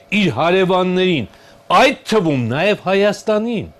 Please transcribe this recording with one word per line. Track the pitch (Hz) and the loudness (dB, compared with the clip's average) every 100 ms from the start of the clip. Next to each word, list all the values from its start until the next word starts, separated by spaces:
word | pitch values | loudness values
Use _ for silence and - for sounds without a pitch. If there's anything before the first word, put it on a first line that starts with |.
| - | -6
իր | 208 185 | -2 -2
հարևաններին, | 113 165 190 180 185 185 180 185 156 101 - - - - | 0 0 2 2 0 0 0 0 -2 -6 -14 -20 -16 0
այդ | 180 269 - | 4 4 0
թվում | - 220 165 139 | -2 0 0 0
նաև | 110 135 196 202 | -2 -2 -2 -2
Հայաստանին։ | 175 196 202 196 - 214 226 220 85 - | -2 0 0 -2 -2 -2 -2 -6 -8 -14